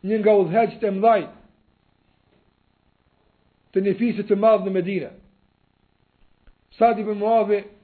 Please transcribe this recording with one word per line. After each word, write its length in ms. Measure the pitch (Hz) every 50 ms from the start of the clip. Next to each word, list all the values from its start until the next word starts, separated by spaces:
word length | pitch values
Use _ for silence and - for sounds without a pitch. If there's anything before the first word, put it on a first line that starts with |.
| -
një 140 | 185 220 220
nga 140 | 202 214 214 202
udhëheqët 460 | 190 160 175 220 233 220 - - 233
e 80 | 202 196
mëdhaj 280 | 190 202 233 226 202 - - - - _ _ _ _ _ _ _ _ _ _ _ _ _ _ _ _ _ _ _ _ _ _ _ _ _ _ _ _ _ _ _ _ _ _ _ _ _ _ _ _ _ _ _ _ _ _ _
të 80 | 196 196
një 100 | 202 185 -
fisit 300 | 233 240 202 - 196 -
të 100 | 208 196
madh 300 | 214 220 220 202 185 196
në 60 | 190
Medinë. 340 | 185 175 185 196 180 139 - - - _ _ _ _ _ _ _ _ _ _ _ _ _ _ _ _ _ _ _ _ _ _ _ _ _ - _ _ _ _ _ -
Saad 220 | 220 233 233 214
ibn 160 | 208 208 214 202
Muadhi 460 | 202 220 226 226 214 202 208 202 196 - _ _